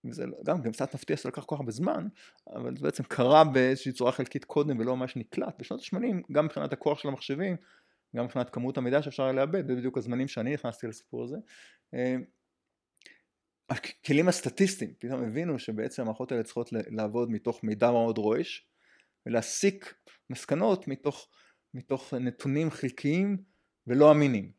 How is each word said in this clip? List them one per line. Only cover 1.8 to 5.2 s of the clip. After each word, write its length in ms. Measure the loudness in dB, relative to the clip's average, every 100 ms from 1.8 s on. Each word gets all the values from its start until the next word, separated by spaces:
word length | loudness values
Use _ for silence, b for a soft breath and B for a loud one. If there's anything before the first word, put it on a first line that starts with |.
| -2 -2 -6 B B B -14 -8
אבל 220 | -8 -2
זה 60 |
בעצם 200 | -4 -4
קרה 400 | -6 2 8 10
באיזושהי 480 | 8 6 4 2 -4
צורה 200 | 0 0
חלקית 340 | 0 -6 -6 -2
קודם 340 | 0 0 0
ולא 180 | -2 -2
ממש 180 | -4
נקלט. 400 | -8